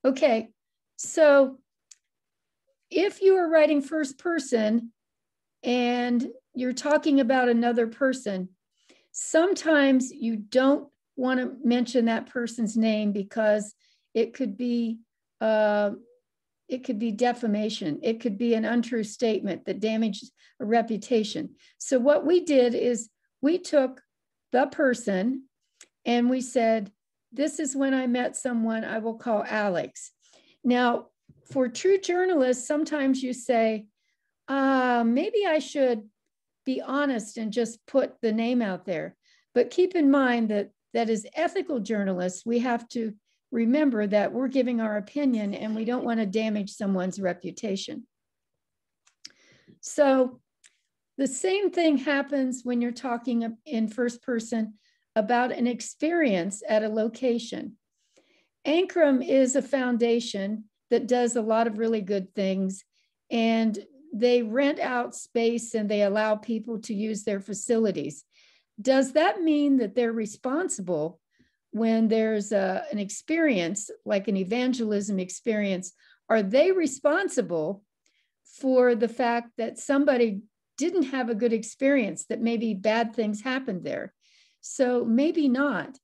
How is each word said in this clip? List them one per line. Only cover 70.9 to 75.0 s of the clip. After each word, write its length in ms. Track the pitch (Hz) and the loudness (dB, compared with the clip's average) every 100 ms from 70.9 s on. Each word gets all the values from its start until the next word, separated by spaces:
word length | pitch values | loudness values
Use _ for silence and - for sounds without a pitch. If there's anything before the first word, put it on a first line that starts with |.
| 160 156 - _ _ _ _ _ | -4 -4 -8 _ _ _ _ _
when 380 | 208 226 226 220 | -2 0 2 2
there's 440 | 226 220 214 202 | 2 0 -2 -2
a, 320 | 202 190 190 - | -2 0 -4 -6
an 60 | 208 | -6
experience, 920 | 202 - - 330 311 202 170 202 - - | -6 -10 -4 0 2 2 -2 -6 -10 -14
like 240 | 208 202 202 | -4 -2 0
an 80 | 196 | -2
evangelism 800 | 185 240 254 240 220 208 | -2 -2 0 -2 -2 -2